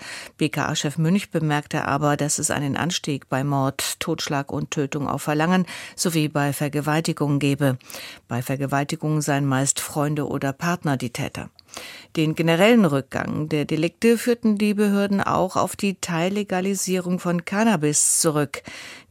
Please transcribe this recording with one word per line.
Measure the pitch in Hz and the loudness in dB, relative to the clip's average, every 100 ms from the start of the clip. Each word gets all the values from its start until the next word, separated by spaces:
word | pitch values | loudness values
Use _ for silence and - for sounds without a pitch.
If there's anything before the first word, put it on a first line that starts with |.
| - - - - | -12 -14 -12 -2
B-K-A-Chef | 151 - 135 156 151 139 | -2 0 -2 0 -2 0
Münch | 160 202 - | 2 2 0
bemerkte | 165 156 147 - 151 - | -2 0 0 -2 -4 0
aber, | 139 147 147 | 2 2 2
dass | 147 - | 0 0
es | 147 | -2
einen | - 143 | -2 -2
Anstieg | - 147 180 - 139 - | -2 -2 -2 -4 -6 -2
bei | 131 | -2
Mord, | 143 139 135 - - - | 0 2 0 -2 -6 -4
Totschlag | - 160 - 147 139 | -4 -4 -2 -2 -2
und | 139 - | -6 -4
Tötung | - 139 151 135 | -4 -2 -2 -4
auf | 143 | -4
Verlangen | - 151 165 185 175 - - | -2 0 4 2 2 -6 -12
sowie | - 185 160 151 | -4 0 0 0
bei | 147 143 | 2 0
Vergewaltigung | 139 147 147 147 151 165 156 147 143 | 0 -2 -2 0 0 0 0 0 2
gebe. | 143 139 139 127 - - - - - | 2 2 2 0 -6 -16 -16 -16 -6
Bei | 120 | -6
Vergewaltigung | 127 131 135 139 143 156 151 151 | -4 -4 -2 -2 -2 -2 0 0
seien | 147 139 | 2 0
meist | 139 131 139 - | 2 2 0 -2
Freunde | - 156 147 151 143 | -4 -2 0 0 -2
oder | 139 139 | -2 -4
Partner | 139 170 175 156 135 | -2 -2 -2 -2 -2
die | 123 | -4
Täter. | - 139 - - _ - - - - - - | -6 -6 -8 -12 _ -18 -16 -16 -18 -8 0
Den | 156 | 0
generellen | 156 165 165 208 240 | 2 2 6 6 8
Rückgang | 180 139 - - - 160 151 | 6 2 -2 -4 -2 -2 -2
der | 156 | -2
Delikte | 143 156 165 - 226 233 | 0 0 -2 0 2 2
führten | - 233 226 202 | 2 0 2 2
die | 214 | 2
Behörden | 208 208 202 - 196 | 2 2 2 2 2
auch | - - 185 | 2 2 2
auf | - 190 - | 2 0 0
die | 202 190 | -2 -2
Teillegalisierung | - 170 180 202 196 185 190 196 - 185 180 180 | -2 0 0 0 -2 -2 0 -2 -2 -2 0 -2
von | 180 175 | 0 -2
Cannabis | - 196 226 185 147 147 - - | -2 0 2 4 2 2 2 2
zurück. | 165 147 143 - - - - - - | 2 2 0 -4 -14 -16 -16 -18 -6